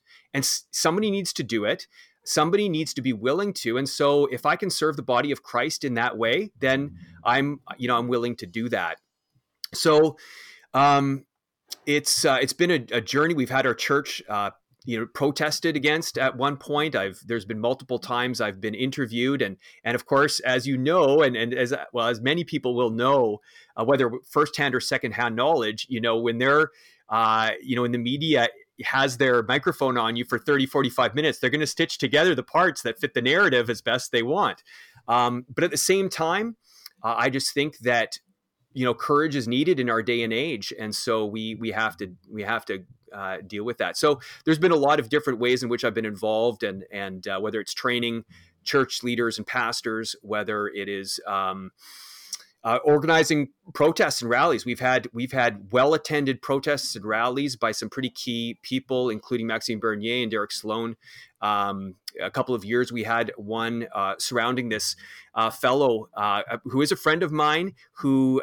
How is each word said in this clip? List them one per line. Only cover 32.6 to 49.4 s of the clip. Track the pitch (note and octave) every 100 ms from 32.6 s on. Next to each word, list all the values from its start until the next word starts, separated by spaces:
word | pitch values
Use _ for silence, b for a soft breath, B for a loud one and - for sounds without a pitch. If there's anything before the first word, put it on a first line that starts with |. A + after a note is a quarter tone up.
| F3+ C#3
that | A#2 -
fit | C#3+
the | B2+
narrative | B2 E3 G3 B2+ A#2
as | A2+
best | - B2+ -
they | A#2+
want. | A#2 E3+ D3+ F2 _ B B B -
Um, | A#2+ B2 B2 B2+
but | C3 E3+
at |
the | D3+
same | - F#3+ F#3+
time, | - D#3+ F#3+ A3+ A3+ B B B _
uh, | A2 A2+
I | B2+
just | C3+ -
think | C#3+ D3 -
that | A#2+ A#2+ A2 - _ _ _ _ _ B2+
you | B2+
know, |
courage | A#2 - D3 D#3+ C#3
is | A#2
needed | B2+ D#3 D3+
in | B2
our | A2+
day | A2 A#2+
and | A#2
age. | A2 D#3+ A#2+ G2 -
And | A2
so | G#2+ - A2+ G#2+
we, | A2 A2 G#2+
we | A2+
have | G2+ A2 -
to, | G2 F2+ _
we | G#2+
have | G2+ A2+ -
to, | G2 F2+ - _
uh, | G2+ G2 F#2 F#2+
deal | G#2
with | A2 A#2
that. | F2+ -
So | D3+ C#3+ B B -
there's | D#3
been | F3+
a | E3 C#3
lot | D3
of | A2
different | D3 C#3+ A#2
ways | B2 B2+
in | B2
which | A#2+
I've | B2 A2
been | A2
involved | G2+ G#2+ A2 A#2+ G#2+
and, | G#2+ F#2+ F#2
and, | G2+ G2 F#2 G2+
uh, | G2
whether | G#2+ A2
it's | G2
training | - B2+ A#2+ A#2+ A#2 - b b _
church | - C#3+ C3 -
leaders | B2 A#2+ A#2
and | A2